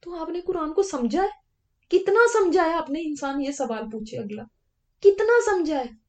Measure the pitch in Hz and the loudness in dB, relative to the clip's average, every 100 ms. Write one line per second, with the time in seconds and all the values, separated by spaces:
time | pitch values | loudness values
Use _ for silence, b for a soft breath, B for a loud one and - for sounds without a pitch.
0 | - 339 320 349 359 359 311 311 392 285 | -12 -10 -8 -8 -6 -4 -2 -2 -2 0
1 | 240 277 392 - _ _ _ _ _ 359 | -2 0 -2 -4 _ _ _ _ _ 0
2 | 381 415 466 453 370 339 330 330 311 294 | 2 4 4 4 2 2 2 0 -4 -6
3 | 330 294 277 277 277 277 254 220 220 220 | -6 -6 -4 -4 -4 -4 -6 -6 -8 -10
4 | 214 - 208 214 226 _ _ _ _ _ | -10 -10 -10 -10 -14 _ _ _ _ _
5 | 403 392 427 480 466 392 311 302 240 - | 4 6 4 4 4 0 0 -2 -4 -10